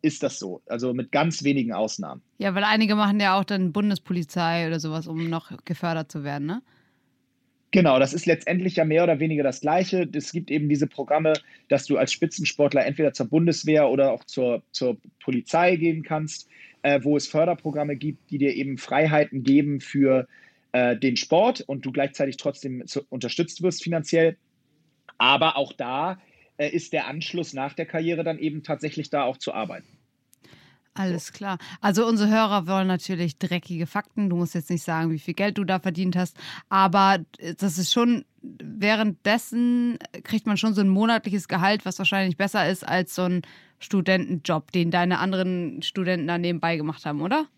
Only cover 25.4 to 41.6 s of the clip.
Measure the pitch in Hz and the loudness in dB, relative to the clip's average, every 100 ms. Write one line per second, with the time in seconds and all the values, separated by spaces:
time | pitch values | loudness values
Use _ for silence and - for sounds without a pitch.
25.4 | 160 - - - 123 131 165 185 _ _ | 2 0 -4 -6 -6 -4 -4 -6 _ _
26.4 | _ _ 147 151 - 156 - 151 - 175 | _ _ -2 -2 -2 -4 -4 -8 -6 -6
27.4 | 165 135 139 - 165 165 160 165 160 160 | -6 -6 -6 -6 -6 -2 -2 -2 -2 -2
28.4 | 156 151 151 147 156 156 147 147 127 127 | -4 -6 -6 -6 -4 -6 -4 -2 -2 -4
29.4 | - - 104 87 - _ _ _ _ _ | -6 -6 -8 -10 -18 _ _ _ _ _
30.4 | - - - _ _ - 190 170 - - | -20 -20 -20 _ _ -6 -4 -4 -6 -12
31.4 | 202 180 - - 208 196 233 226 208 220 | -8 -8 -10 -2 0 2 4 4 4 4
32.4 | 220 202 165 190 190 180 - 180 170 - | 4 2 0 0 2 0 -2 -2 -2 -2
33.4 | 190 180 - 170 165 202 - - 202 175 | -4 -4 -4 -6 -4 -6 -6 -2 0 0
34.4 | 175 180 - 170 - 160 165 160 - 170 | 0 -4 -4 -4 -2 -2 -2 -4 -6 -4
35.4 | 202 208 185 190 190 165 185 180 180 - | -2 -2 -2 -2 -2 -2 -2 0 -2 -6
36.4 | - - - 190 190 196 196 196 160 - | -16 -16 -2 2 4 6 6 4 0 -12
37.4 | 165 175 196 165 180 240 240 233 - _ | -12 -2 -2 -2 0 2 2 2 -2 _
38.4 | - 82 76 - 208 214 214 170 - 226 | -20 -16 -14 -2 0 2 0 0 0 0
39.4 | - 233 240 240 240 233 - - - 220 | -2 -2 0 2 0 -4 -10 -16 -4 -4
40.4 | - 202 220 208 196 190 226 226 214 196 | 0 0 0 2 4 4 4 0 0 -4
41.4 | - 180 | -2 0